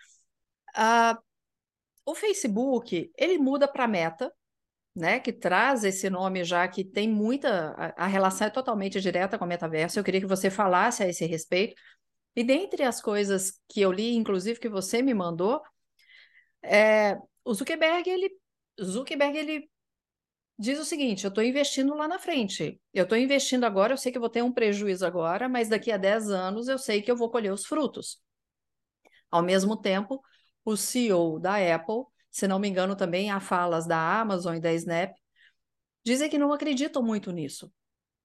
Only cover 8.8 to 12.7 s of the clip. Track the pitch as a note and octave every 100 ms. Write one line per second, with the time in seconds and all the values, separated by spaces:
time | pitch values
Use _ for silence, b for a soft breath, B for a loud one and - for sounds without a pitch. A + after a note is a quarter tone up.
8.8 | G3 G3 F#3+ F3 F#3+ G#3+ F3 F3 D#3+ D#3+
9.8 | E3 G#3+ G3+ F#3+ F#3+ F#3+ F#3+ F#3+ G3 F3+
10.8 | A3 A#3+ F#3 E3+ E3 D#3+ - F3+ A3 b
11.8 | b b _ _ _ - A#3+ C#4 G4